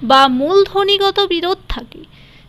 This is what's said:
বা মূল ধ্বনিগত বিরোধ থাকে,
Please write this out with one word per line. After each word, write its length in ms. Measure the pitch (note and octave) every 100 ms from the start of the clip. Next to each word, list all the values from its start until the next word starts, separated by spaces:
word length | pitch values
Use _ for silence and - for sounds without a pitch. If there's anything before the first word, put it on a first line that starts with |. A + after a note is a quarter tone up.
বা 240 | A#3+ C4+ C4+
মূল 360 | B3+ C#4+ G4
ধ্বনিগত 560 | G4 G4 G4 G4+ G4 G4+
বিরোধ 380 | G4 E4+ F4 G4 -
থাকে, 300 | A#3 A#3 - - - - -